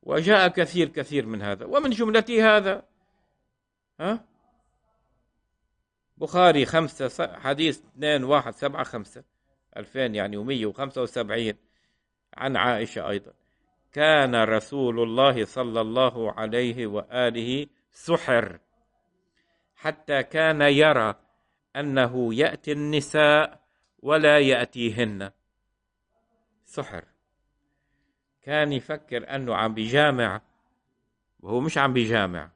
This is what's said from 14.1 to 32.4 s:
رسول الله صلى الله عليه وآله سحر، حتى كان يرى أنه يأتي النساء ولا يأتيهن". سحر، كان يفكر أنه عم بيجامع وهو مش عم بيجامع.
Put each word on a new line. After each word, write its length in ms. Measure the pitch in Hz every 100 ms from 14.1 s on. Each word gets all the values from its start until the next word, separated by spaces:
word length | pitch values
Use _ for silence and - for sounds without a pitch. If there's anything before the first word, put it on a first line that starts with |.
| 156 135
رسول 680 | 120 110 110 - 139 127 117
الله 440 | 117 117 139 123
صلى 360 | 104 - 120 113
الله 520 | 110 117 127 123 110
عليه 540 | 107 110 117 123 120 113
وآله 800 | 101 95 123 123 113 117 135 147 _ _
سحر، 680 | - - 170 - 120 104 85 _ _ _ _ _ _ _ _ _ _ _ _
حتى 460 | 156 151 - 139
كان 380 | 127 160 160 151
يرى 540 | 143 143 151 135 110 101 _ _ _ _ _ 131
أنه 580 | 147 135 123 127 120
يأتي 380 | 113 156 - -
النساء 880 | 147 147 151 139 156 151 151 151 - _ _ _ _
ولا 400 | 135 156 151 147
يأتيهن". 920 | 139 123 120 127 117 104 113 101 98 _ _ _ _ _ _ _ _ _ _ _ _ _
سحر، 400 | _ - 139 92 - _ _ _ _ _ _ _ _ _ _ _ _ _
كان 300 | - 151 147
يفكر 600 | 139 - 151 _ 120 -
أنه 200 | 135 127
عم 200 | 101 110
بيجامع 680 | 110 110 135 147 131 113 98 _ _ _ _ _ _ _ _ _ _
وهو 200 | 92 117
مش 180 | 151 147
عم 140 | 139
بيجامع. 580 | 127 110 113 95 85